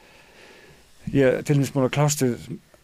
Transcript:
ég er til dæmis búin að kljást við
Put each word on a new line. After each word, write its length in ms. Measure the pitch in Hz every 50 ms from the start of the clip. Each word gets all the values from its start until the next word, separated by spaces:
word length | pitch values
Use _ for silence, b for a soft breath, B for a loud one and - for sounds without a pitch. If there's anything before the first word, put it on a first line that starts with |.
| B B B B B B B B B B B B B B B B B B B - -
ég 220 | - - 139 135 127
er 160 | - - -
til 140 | - 147 139
dæmis 140 | 135 120 -
búin 120 | 143 131 123
að 60 | -
kljást 280 | 143 147 147 147 - 135
við 240 | 123 117 - 80 - 151 - _ _ _ -